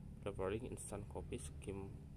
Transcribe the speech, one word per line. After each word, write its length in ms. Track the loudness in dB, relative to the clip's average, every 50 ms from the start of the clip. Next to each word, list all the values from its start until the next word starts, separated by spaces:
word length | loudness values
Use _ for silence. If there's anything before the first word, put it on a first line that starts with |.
| -6 -6 -6 -2 0
flavoring, 400 | 0 2 4 6 6 6 4 2 0 -2
instant 320 | -2 -2 -2 -2 -2 -2 -2 -2
coffee, 240 | -2 -2 0 0 -2
skim 560 | -2 -2 -4 -2 -2 0 0 0 0 -2 -4 -6 -6 -8 -6